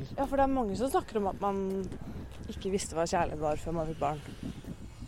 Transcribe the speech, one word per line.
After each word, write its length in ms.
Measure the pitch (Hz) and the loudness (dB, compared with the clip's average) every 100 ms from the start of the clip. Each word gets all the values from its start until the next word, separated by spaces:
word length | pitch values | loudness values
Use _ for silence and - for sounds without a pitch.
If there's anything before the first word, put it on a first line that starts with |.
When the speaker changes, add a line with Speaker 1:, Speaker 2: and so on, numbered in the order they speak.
Speaker 1:
liksom. 140 | 135 - | -6 -2
Speaker 2:
Ja, 80 | 269 | 2
for 80 | 277 | 6
det 80 | |
er 80 | 269 | 6
mange 240 | 269 214 185 | 4 2 0
som 140 | 269 | 2
snakker 240 | 370 - 220 | 2 2 0
om 120 | 196 | 0
at 80 | 233 | 2
man 200 | 202 196 190 190 185 - - - - - - | 0 2 0 0 -2 -6 -8 -8 -8 -8 -8
ikke 220 | 214 190 | -4 0
visste 240 | 196 - 156 | 0 0 0
hva 100 | 170 | 2
kjærlighet 320 | 180 165 156 | 4 2 2
var 160 | 151 151 | 0 0
før 160 | 160 165 | 0 0
man 100 | 160 | 0
fikk 120 | 160 | 0
barn. 180 | 143 151 - - - - - - - - | 0 0 -6 -8 -8 -6 -10 -10 -10 -10